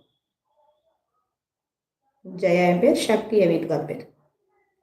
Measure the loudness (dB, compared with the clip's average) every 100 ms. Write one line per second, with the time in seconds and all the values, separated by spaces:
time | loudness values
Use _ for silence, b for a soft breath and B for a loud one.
0 | _ _ _ _ _ _ _ _ _ _
1 | _ _ _ _ _ _ _ _ _ _
2 | _ _ -20 -6 0 2 2 2 2 2
3 | 0 -2 0 0 2 0 -2 -6 -6 -12
4 | -16 _ _ _ _ _ _ _